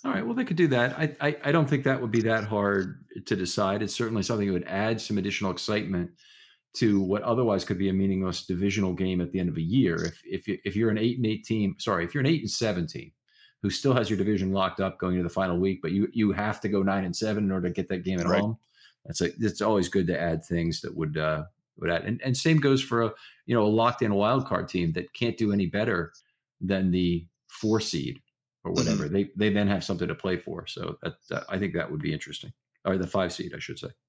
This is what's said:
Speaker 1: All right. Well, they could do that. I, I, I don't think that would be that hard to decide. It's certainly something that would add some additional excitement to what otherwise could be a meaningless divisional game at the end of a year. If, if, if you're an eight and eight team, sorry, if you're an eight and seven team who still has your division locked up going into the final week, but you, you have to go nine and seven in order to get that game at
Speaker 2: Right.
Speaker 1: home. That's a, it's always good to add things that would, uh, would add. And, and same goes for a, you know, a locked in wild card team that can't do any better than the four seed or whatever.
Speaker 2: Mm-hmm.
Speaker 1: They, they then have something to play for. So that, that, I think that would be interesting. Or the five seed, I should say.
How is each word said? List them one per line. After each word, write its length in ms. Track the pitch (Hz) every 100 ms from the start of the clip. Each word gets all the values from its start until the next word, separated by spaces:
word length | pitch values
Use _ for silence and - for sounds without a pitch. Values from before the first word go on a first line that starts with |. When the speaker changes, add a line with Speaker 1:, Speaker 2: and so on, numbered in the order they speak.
Speaker 1:
All 80 | 269
right. 120 | 196
Well, 120 | 226 233
they 80 |
could 120 | 254 170
do 120 | 165
that. 280 | 123 123 135
I, 200 | 151 -
I, 160 | 147 147 143
I 40 |
don't 160 | 165 139
think 140 | 143
that 160 | 139 131
would 120 | 120
be 100 | 113
that 220 | 110 110
hard 600 | 107 107 101 101 92 - - - -
to 80 |
decide. 480 | 98 92 - 98 104
It's 120 | 104
certainly 280 | - 117 113
something 240 | 95 113 101
that 60 |
would 160 | 90 -
add 320 | 98 110 110
some 180 | - 101
additional 320 | 95 - 98
excitement 600 | 87 - 107 95 90 87 - - - - _ _
to 280 | - 113 101
what 200 | 92 104
otherwise 420 | 120 120 120 98
could 140 | - 92
be 100 | 98
a 40 |
meaningless 540 | 95 98 95 92 90 -
divisional 480 | 90 98 101 95
game 260 | 87 92 90
at 120 | 87
the 80 | 95
end 80 | 87
of 80 | 80
a 40 |
year. 360 | 80 131 101 80
If, 180 | - -
if, 360 | - 95 - 92
if 120 | 101 98
you're 140 | 113
an 80 | 107
eight 180 | 117 127
and 100 | 110
eight 180 | 107
team, 300 | - 110 101 -
sorry, 240 | - 90
if 100 | 85
you're 60 | 147
an 60 | 135
eight 140 | 165
and 80 | 110
seven 360 | - 113 90 80
team 240 | - - _ _ _ _ _
who 100 | 101
still 220 | - 139
has 160 | 127 104
your 100 | 101
division 340 | 98 101 95
locked 260 | 95 95 -
up 220 | 95 -
going 160 | 92 90
into 80 |
the 100 | 85
final 240 | 95 92 87
week, 220 | 95 92
but 80 | 80
you, 160 | 95 104
you 180 | 117 107
have 300 | 98 104 104
to 80 | 101
go 120 | 101
nine 240 | 98 98
and 120 | 92 -
seven 260 | 110 107
in 80 | 101
order 180 | 95 87
to 60 |
get 140 | 87 87
that 160 | 92
game 160 | 92 90
at 60 | 85
Speaker 2:
Right. 140 | 90
Speaker 1:
home. 160 | 107 113 _ _ - _
That's 180 | - -
a, 80 | 87 -
it's 220 | 107 -
always 260 | 104 104 87
good 180 | 101 87
to 120 | 76
add 240 | 85 80
things 380 | - 85 82 80
that 120 | 85
would, 220 | 80 78 78
uh, 280 | 78 76 82 _ _ -
would 120 | 82
add. 140 | 82
And, 160 | - 117
and 140 | 131 127
same 220 | 160 156
goes 240 | 139 135
for 200 | 135 117
a, 80 | 113 - - - -
you 80 |
know, 100 | 117
a 20 | 107
locked 360 | 110 117 -
in 120 | 113
wild 320 | 101 104 135 131
card 220 | 90 87
team 240 | 92 85
that 200 | 82 -
can't 240 | - 117 -
do 140 | 107
any 140 | 101 87
better 460 | 101 113 90 78 - _ _ _ -
than 300 | 92 95 95
the 360 | 90 87 85 85 _ -
four 320 | - 107 110
seed 400 | - 82 65 - _ _ _ _
or 100 | 85
whatever. 320 | 87 82 107
Speaker 2:
Mm-hmm. 100 | 73
Speaker 1:
They, 160 | 98 98 98
they 140 | 104
then 180 | 101 101
have 140 | 98
something 220 | - 87 85
to 80 |
play 220 | 80 95 87
for. 300 | - 87 85
So 320 | - 87 -
that, 120 | - - -
that, 140 | - -
I 100 | 95
think 140 | 98
that 160 | 85 78
would 120 | 76
be 100 | 80
interesting. 400 | 78 - - - - _ _
Or 140 | 95 95
the 80 | 90
five 260 | 98 90
seed, 200 | - 87 -
I 20 |
should 200 | - -
say. 100 | - -